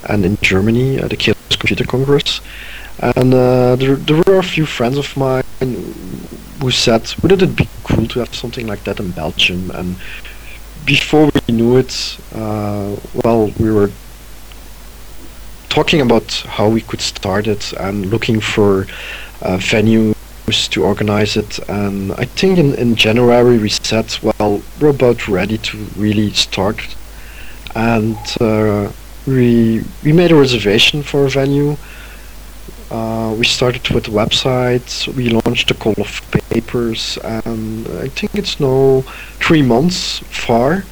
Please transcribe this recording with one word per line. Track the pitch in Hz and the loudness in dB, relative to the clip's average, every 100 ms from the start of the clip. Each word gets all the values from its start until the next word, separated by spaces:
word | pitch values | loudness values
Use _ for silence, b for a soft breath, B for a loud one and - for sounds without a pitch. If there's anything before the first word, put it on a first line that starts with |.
| - | -2
and | 104 92 | 0 2
in | 104 | 2
Germany, | - 95 107 117 131 135 | 2 2 4 2 2 0
uh, | 95 | -2
the | - | -2
Chaos | - 104 - - | 0 -2 -2 -2
Computer | - 101 | -2 -2
Congress. | 123 123 135 143 - - B B B B B - | -2 0 2 2 2 -6 B B B B B -4
And, | 120 123 127 | 0 4 4
uh, | 127 123 127 123 127 | 6 6 4 4 4
there, | 135 135 | 2 0
there | - 151 185 | 2 4 6
were | 190 | 4
a | |
few | 180 160 156 | 2 -2 -2
friends | - 117 139 | 0 -2 0
of | 139 139 | -4 -2
mine | 135 131 - - 131 107 - - 92 - - - - - | 0 0 -2 -4 -4 -4 -8 -10 -12 -12 -12 -16 -16 -4
who | 131 | 0
said, | - - 120 - - | 2 4 2 0 0
"Wouldn't | 160 190 | 4 4
it | 175 - | 4 2
be | - - | -2 -4
cool | - - 113 | -2 0 0
to | 127 | -4
have | 113 | -6
something | - 120 127 113 | -8 -10 -8 -8
like | 101 | -6
that | - 98 | -6 -4
in | 98 | -6
Belgium?" | 90 80 - - 90 90 | -4 -6 -2 -2 -2 -6
And | - 180 - B B B B B B - - | -6 -6 -8 B B B B B B -16 -10
before | - 143 - 151 151 | -2 -2 2 4 4
we | 139 - | 2 0
knew | 113 117 127 | 2 4 4
it, | 127 - - - - | 2 -4 -8 -10 -12
uh, | 107 110 107 104 104 101 101 - - | -8 -4 -4 -4 -4 -4 -8 -8 -2
well, | 117 117 104 - | 2 4 2 2
we | 113 | 2
were | 107 101 - - - - - - - - - - - - - - - - - - | 4 2 0 -18 -18 -18 -18 -18 -18 -18 -18 -18 -18 -16 -14 -14 -16 -16 -16 -2
talking | - 147 165 | 0 2 2
about | 123 117 - - - | 4 4 2 -10 -8
how | - 107 | 0 2
we | 113 | 2
could | - - | -2 -6
start | - - 101 98 107 | -6 -6 -2 -2 0
it | 101 - | -2 -4
and | - 95 101 95 | -6 -6 -4 -2
looking | 110 - 110 | -2 0 0
for, | 104 - 101 95 95 B B B B - | 0 2 4 4 0 B B B B -8
uh, | - 92 | -4 -2
venues | - 113 107 113 110 107 - - - - - | 0 2 4 4 4 0 -8 -8 -4 -2 -2
to | - | 0
organize | 92 101 104 104 104 110 | 0 0 0 0 0 0
it. | - - - | -4 -8 -6
And | 98 101 98 98 | -4 -2 -4 -4
I | - - | -4 -6
think | - 190 180 | 0 2 4
in, | 143 - | 2 2
in | 120 | 0
January | 113 110 113 120 120 123 120 | 2 4 4 6 6 6 6
we | 104 | 2
said, | - - 110 113 - | -2 -2 -2 -2 -2
"Well, | 107 - 107 101 - - | -2 0 0 0 -4 0
we're | 147 | 2
about | 135 123 117 - | 4 2 2 0
ready | 92 98 110 | 0 0 -2
to | - 107 104 90 | -4 -8 -10 -2
really | 107 104 104 | 0 2 0
start." | - - - 98 113 - - - B B B B B B | -2 -4 0 -2 -2 -8 -12 -14 B B B B B B
And, | 113 113 117 110 107 107 - | -2 0 2 0 -2 -6 0
uh, | 117 107 107 104 101 - - - - | 2 2 2 2 -2 -8 -16 -10 -2
we, | 131 120 117 113 113 - - | 2 4 6 4 2 -4 -2
we | 147 | 4
made | 160 175 | 6 8
a | 160 | 6
reservation | 131 120 101 104 - 151 | 6 4 2 4 4 2
for | 139 147 | 0 0
a | 139 | 2
venue. | 131 139 143 147 151 B B B B B B B - - - - | 2 2 2 0 -2 B B B B B B B -18 -18 -18 -10
Uh, | 113 113 113 113 110 | -6 -4 -2 -2 -2
we | 120 | -2
started | - 123 123 - | 2 0 0 0
with | 120 | -2
the | 117 | 0
website, | 104 113 - 131 127 123 123 - - - 135 | 0 0 0 0 2 2 0 -2 -8 -6 -2
we | 120 | 2
launched | 113 120 127 - | 2 2 0 0
a | |
call | 120 110 101 | 0 0 -2
of | 101 - - 120 - | -4 -8 -4 -4 -2
papers, | 113 113 123 117 110 - - | -4 -2 -4 -2 -4 -6 -8
and | - 113 113 113 110 110 - - | -6 -6 -6 -6 -6 -6 -8 -6
I | 135 | -8
think | - 208 | -6 -4
it's | 208 202 - | -4 -4 0
now | 139 131 135 131 131 B B B | 2 4 6 4 0 B B B
three | - 165 | 2 4
months | 131 117 175 - - - | 6 4 4 0 -6 -8
far. | - - - 117 127 190 185 | -10 -8 0 2 4 0 -4